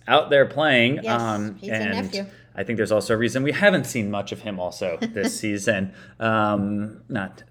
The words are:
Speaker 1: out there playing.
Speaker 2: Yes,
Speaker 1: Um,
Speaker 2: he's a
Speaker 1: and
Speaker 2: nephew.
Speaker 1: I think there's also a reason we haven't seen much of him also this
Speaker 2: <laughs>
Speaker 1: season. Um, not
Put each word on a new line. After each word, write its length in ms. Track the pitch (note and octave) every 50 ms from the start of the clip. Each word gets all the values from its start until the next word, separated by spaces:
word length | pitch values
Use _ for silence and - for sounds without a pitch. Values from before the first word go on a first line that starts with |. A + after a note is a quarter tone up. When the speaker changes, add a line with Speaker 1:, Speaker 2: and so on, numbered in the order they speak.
| - -
Speaker 1:
out 220 | B2 D3+ - -
there 160 | C#3+ C#3 C3
playing. 540 | - - C#3 D#3 D3+ C3 A#2+ A#2 A#2+ A#2 A2
Speaker 2:
Yes, 180 | - A2+ A#2 A#2
Speaker 1:
Um, 360 | A#2 A2+ G#2+ G#2 G#2 G#2+ G2
Speaker 2:
he's 140 | - - G3
a 40 | A3
Speaker 1:
and 180 | A2 G#2+ G2
Speaker 2:
nephew. 340 | G2 G2 G2 F#2+ F#2+ G3 G3 G3 - - - _ -
Speaker 1:
I 60 | -
think 140 | G2 A#2+ A#2
there's 160 | G#2+ G#2+ F2+
also 220 | A2 G#2+ F#2+ - A#2
a 20 |
reason 260 | A2 A#2+ A2 G2 C3
we 100 | C3+ D3
haven't 320 | C#3+ - G3 G#3 F#3 D#3 B2+
seen 260 | - - B2 G#2 G2+
much 200 | G#2 G2+ G2+ -
of 100 | G#2 F#2+
him 180 | - G#2+ G2+ F2+
also 360 | F2+ F2 - - G#2 F#2 E2 -
this 380 | A#2 A2+ A2+ G#2 G2 A#2+ - -
Speaker 2:
<laughs> 0 |
Speaker 1:
season. 520 | - G#2+ G2+ G2+ G2 A#2+ G#2+ F#2+ F#2+ F#2+ - - - - - -
Um, 800 | A2+ A2+ A2 A2 G#2+ G#2 G#2 G2+ G2 G2+ G#2 G#2 G#2 G#2+ A2 - - -
not 340 | C3+ G#2 F#2+ F#2 - - - -